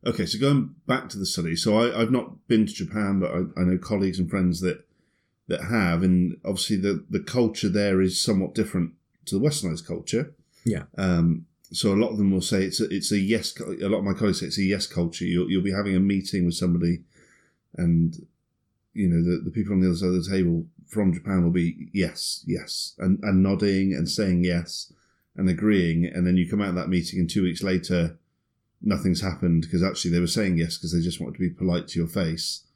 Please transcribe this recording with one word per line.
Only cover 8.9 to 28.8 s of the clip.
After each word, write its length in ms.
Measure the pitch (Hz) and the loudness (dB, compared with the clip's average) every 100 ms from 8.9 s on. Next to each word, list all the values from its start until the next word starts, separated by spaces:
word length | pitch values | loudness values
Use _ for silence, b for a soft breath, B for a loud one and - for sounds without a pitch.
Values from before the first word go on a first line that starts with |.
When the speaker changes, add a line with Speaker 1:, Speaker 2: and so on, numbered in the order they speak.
| - _ _ - | -6 _ _ -6
Speaker 1:
to 120 | 98 | 0
the 60 | 143 | 0
Westernized 420 | 147 92 78 - | 0 -4 -6 -8
culture. 460 | 85 - 113 143 - b b 113 | -10 -4 -4 -4 -12 b b -4
Speaker 2:
Yeah. 180 | 92 - - | -4 -6 -4
Speaker 1:
Um, 480 | 95 87 85 82 - _ _ | 0 4 4 2 -4 _ _
so 200 | - 110 | -4 0
a 40 | 98 | 2
lot 120 | 107 | 0
of 60 | 107 | 2
them 140 | 98 | 2
will 80 | 95 | 2
say 240 | 90 101 | 0 0
it's 160 | 95 - | 0 -2
a, 60 | 110 | -2
it's 260 | 95 - | -4 -2
a 80 | 104 | -2
yes. 320 | 95 113 - | 0 0 -2
cu-, 260 | - - 95 | -8 -10 -6
A 80 | 98 | -2
lot 80 | 101 | 0
of 80 | 101 | 0
my 80 | |
colleagues 260 | 95 107 87 | 0 0 0
say 60 | 71 | -4
it's 120 | - | -2
a 60 | |
yes 240 | 95 98 - | 0 0 -2
culture. 380 | - 85 - 90 | -2 -2 -2 -2
You'll, 260 | 87 90 | 0 0
you'll 100 | 95 | 0
be 120 | 98 | 0
having 240 | 95 101 92 | -2 0 2
a 20 | |
meeting 460 | 98 98 95 101 87 | 2 2 -2 0 0
with 100 | 85 | 0
somebody, 440 | 90 85 85 85 - b b b b b _ - | 0 2 0 -2 -6 b b b b b _ -4
and, 400 | 85 82 82 - - _ _ _ _ _ _ | 2 4 2 -2 -20 _ _ _ _ _ _
you 160 | - 95 | -2 2
know, 120 | 85 | 2
the, 200 | 87 87 | 2 0
the 80 | 85 | -2
people 220 | 104 101 | -4 0
on 80 | 98 | 2
the 60 | 92 | 2
other 100 | 85 | 2
side 100 | 95 | 0
of 160 | 92 | -2
the 60 | 87 | -2
table 340 | 95 87 82 - - - | 0 2 0 -4 -16 -8
from 260 | 110 95 | 0 0
Japan 300 | 85 101 92 | 0 0 2
will 80 | 87 | 2
be 380 | 90 85 82 - | 2 0 -2 -6
yes, 480 | 98 82 - - - - | -2 -2 -4 -8 -8 -6
yes, 460 | 80 - - - - | -6 -6 -10 -10 -4
and, 200 | 92 101 | 0 0
and 220 | 104 95 | 2 4
nodding 500 | 95 95 101 95 95 | 4 2 2 2 0
and 160 | 73 87 | 0 -2
saying 360 | - 98 87 90 | 0 0 2 2
yes 480 | 85 82 - - b b b b - | 0 -4 -12 -14 b b b b -2
and 140 | 92 | 0
agreeing, 560 | 85 107 101 85 82 87 | 2 2 4 4 2 0
and 200 | 87 87 | 0 2
then 120 | 92 | 4
you 120 | 87 | 2
come 120 | 104 | 0
out 80 | 98 | -2
of 60 | 87 | -2
that 120 | - | 0
meeting, 320 | 90 82 92 | 0 0 -2
and 100 | 85 | 0
two 140 | 107 | 0
weeks 180 | 90 85 | 0 0
later, 560 | 98 92 - 90 82 - _ _ _ _ _ _ | 0 -2 0 0 0 -4 _ _ _ _ _ _